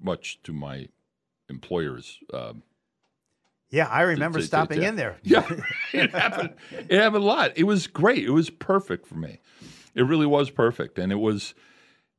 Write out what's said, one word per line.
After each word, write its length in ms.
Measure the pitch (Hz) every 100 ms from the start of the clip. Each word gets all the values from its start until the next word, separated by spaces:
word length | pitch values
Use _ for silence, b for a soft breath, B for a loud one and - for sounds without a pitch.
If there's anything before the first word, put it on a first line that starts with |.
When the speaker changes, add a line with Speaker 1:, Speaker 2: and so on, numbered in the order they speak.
Speaker 1:
much 400 | 92 82 - -
to 80 | -
my 360 | 78 71 67 64 _ _ _ _ _ -
employer's, 680 | 67 - 87 76 62 - - -
uh, 220 | 65 57 57 - _ _ _ _ _ _ _ _ _ _
Speaker 2:
Yeah, 180 | 139 147
I 140 | 123
remember 360 | 175 147 156 160
Speaker 1:
to, 40 |
to, 40 | 156
Speaker 2:
stopping 340 | 156 160 156
Speaker 1:
to, 60 | 185
Speaker 2:
in 100 | 220
there. 220 | 113 -
Speaker 1:
Yeah, 240 | - - - 170 -
<laughs> 200 | - -
it 180 | 269 262
happened. 420 | 180 220 190 170 - B B -
It 100 | 190
happened 260 | 220 208
a 20 | 202
lot. 260 | 240 147 -
It 80 |
was 220 | 190 202 -
great. 380 | - 196 254
It 60 | 107
was 180 | 151 156
perfect 580 | - - 190 190 110 -
for 100 | 80
me. 240 | 82 - B B B B B
It 80 | -
really 240 | 127 160 147
was 220 | 143 135
perfect. 480 | - 117 - - -
And 140 | 92
it 40 | 101
was, 380 | 110 104 - - b b b b b